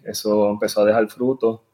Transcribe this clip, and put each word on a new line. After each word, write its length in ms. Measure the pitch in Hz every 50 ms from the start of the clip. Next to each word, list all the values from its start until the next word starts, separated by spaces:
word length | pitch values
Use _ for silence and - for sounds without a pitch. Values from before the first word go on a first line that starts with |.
| -
eso 460 | - 110 - - 107 104 107 104 104
empezó 320 | 104 104 110 104 - 107
a 40 | 104
dejar 220 | 104 107 117 110 107
fruto. 560 | - - 123 127 131 131 - 113 113 107 _ _